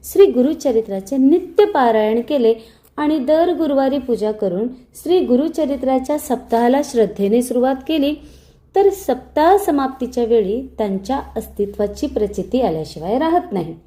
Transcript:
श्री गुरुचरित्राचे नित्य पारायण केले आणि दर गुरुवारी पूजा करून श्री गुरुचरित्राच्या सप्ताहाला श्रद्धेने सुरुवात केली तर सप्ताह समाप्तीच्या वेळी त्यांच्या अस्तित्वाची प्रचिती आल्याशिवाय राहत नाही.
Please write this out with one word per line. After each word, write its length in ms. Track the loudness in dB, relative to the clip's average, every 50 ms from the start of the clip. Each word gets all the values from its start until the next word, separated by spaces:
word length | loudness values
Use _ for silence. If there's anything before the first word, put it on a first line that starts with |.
| -16
श्री 220 | -4 4 4 4
गुरुचरित्राचे 880 | 6 6 2 2 2 0 -2 -2 0 0 0 -2 -2 -6 -8 -6 -6 -2
नित्य 480 | 2 4 4 4 4 0 -2 2 2 2
पारायण 560 | 4 4 2 2 4 4 2 2 2 0 -2 -2 0
केले 260 | 0 2 2 2 2 0 -4 -20 -20 _ _ _ _
आणि 220 | -4 -2 -2 0 0
दर 340 | 2 2 2 2 4 2 0
गुरुवारी 460 | -2 0 0 0 2 2 0 0 -2
पूजा 340 | -2 -2 -2 -2 0 -4 -2
करून 360 | -2 -2 -2 -2 -2 -4 -4 -6 -12 -20 _ _
श्री 260 | -12 -2 0 0 0
गुरुचरित्राच्या 960 | 2 2 2 2 2 0 -2 -2 -2 -2 -2 -4 -2 0 0 0 0 -2 -4 -4
सप्ताहाला 640 | -2 -4 -6 -6 -4 -2 0 2 2 4 2 2 0
श्रद्धेने 580 | -2 2 0 0 0 0 -2 0 2 2 2 0
सुरुवात 320 | 0 0 0 0 0 0 -2 -4 -4
केली 260 | -2 0 0 0 -2 -6 -12 -20 -20 -20 _ _ _ _ _ _ _
तर 140 | 2 2 2
सप्ताह 680 | 2 0 -4 -4 -4 -4 -4 -6 -2 2 4 4 4
समाप्तीच्या 680 | 4 2 0 0 0 -2 -4 -4 -6 -8 -6 -2 -2 0
वेळी 440 | 2 2 2 2 0 -2 -6 -6 -10 -6 -6
त्यांच्या 420 | -4 -2 -2 -4 -4 -4 -6 -6 -6 -8 -10
अस्तित्वाची 720 | -10 -10 -10 -6 -6 -6 -6 -2 -4 -4 -4 -4 -6 -6
प्रचिती 540 | -4 -2 -2 -2 -2 -4 -8 -8 -2 -2 0
आल्याशिवाय 580 | 0 0 -2 -2 -6 -8 -10 -10 -6 -4 -2 0
राहत 340 | 0 0 0 -2 -2 -2 -6
नाही. 240 | -6 -6 -6 -12 -16 _